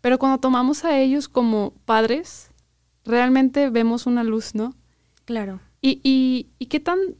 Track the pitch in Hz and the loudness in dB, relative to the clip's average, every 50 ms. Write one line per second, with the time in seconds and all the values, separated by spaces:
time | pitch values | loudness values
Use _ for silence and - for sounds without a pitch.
0 | - 247 254 254 262 269 269 262 262 262 254 247 254 262 294 - - 330 294 269 | 2 2 2 2 2 0 0 2 2 0 2 2 2 0 -2 -2 -2 0 2 2
1 | 269 262 269 294 277 - _ 254 240 226 220 214 202 - _ _ _ - 220 220 | 2 2 2 0 -4 -2 _ 0 0 2 0 0 -2 -4 _ _ _ 0 2 2
2 | 220 226 240 302 359 - - - - _ _ _ _ _ _ _ _ _ _ _ | 2 2 0 -4 -6 -12 -18 -20 -20 _ _ _ _ _ _ _ _ _ _ _
3 | _ 220 233 240 247 254 262 269 269 254 254 285 285 269 226 233 226 226 233 240 | _ -2 0 2 2 4 4 4 4 2 2 0 0 2 2 0 0 0 0 -2
4 | - 254 240 240 233 220 214 226 220 - - 208 220 247 262 _ _ _ _ _ | -2 -2 -2 0 0 -2 -2 -4 -6 -6 -8 -6 -6 -6 -10 _ _ _ _ _
5 | _ _ _ _ _ - 233 226 208 196 190 190 - _ _ _ - 269 262 269 | _ _ _ _ _ -10 -8 -8 -8 -8 -12 -14 -18 _ _ _ -2 -2 -2 0
6 | - 269 269 262 262 262 254 247 - - _ _ 254 247 - 302 302 339 359 381 | 0 2 2 4 2 2 0 -2 -6 -10 _ _ -10 -6 -6 -4 -2 -2 -2 -2
7 | 392 370 - | -2 -4 -6